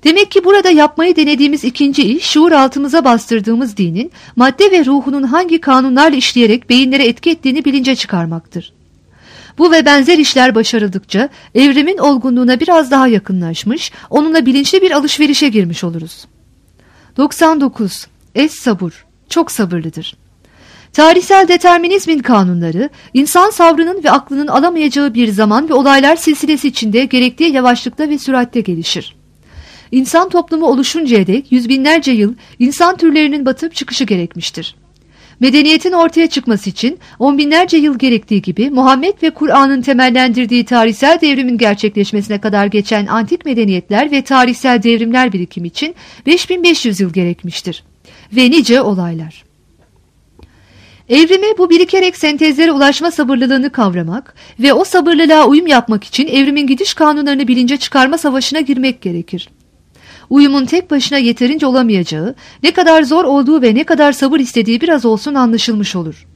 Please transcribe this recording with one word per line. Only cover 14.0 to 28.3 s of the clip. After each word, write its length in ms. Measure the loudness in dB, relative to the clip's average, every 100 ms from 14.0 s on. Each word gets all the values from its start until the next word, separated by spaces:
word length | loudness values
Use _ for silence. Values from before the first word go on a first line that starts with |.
| -4
onunla 360 | -2 0 0 2
bilinçli 360 | 0 0 2
bir 80 | 2
alışverişe 580 | 0 -2 0 0 2 0
girmiş 360 | 0 -2 -4
oluruz. 400 | -8 -8 -14 -18 -20 _ _ _ _ _ _ _ _ -4
Doksan 420 | -4 0 0 2
dokuz. 460 | -2 -2 -8 -8 -20 _ _
Es-sabur. 720 | -4 -4 -2 -4 -4 -6 -10 _ _ _
Çok 220 | -4 -4
sabırlıdır. 680 | -4 -4 -4 -8 -12 -16 -18 _ _ _ _ -20 -20 _
Tarihsel 560 | 2 4 4 4 4 4
determinizmin 680 | 4 4 2 2 -2 -2 -4
kanunları, 720 | 2 2 2 -2 -4 -4 -6 -8 -4
insan 360 | -2 0 2 2
sabrının 540 | 4 2 2 -2 -2
ve 60 | 0
aklının 360 | 0 -2 -6 -2
alamayacağı 680 | 0 0 0 -2 0 -2
bir 140 | 0 -2
zaman 400 | 0 0 0 0
ve 60 |
olaylar 420 | 0 4 4 4 2
silsilesi 520 | 0 -2 -2 -2 -2
içinde 360 | -4 -2 -2
gerektiği 480 | 0 0 0 0 -2
yavaşlıkta 560 | 2 0 0 -4 -6 -4
ve 100 | -4
süratte 420 | -2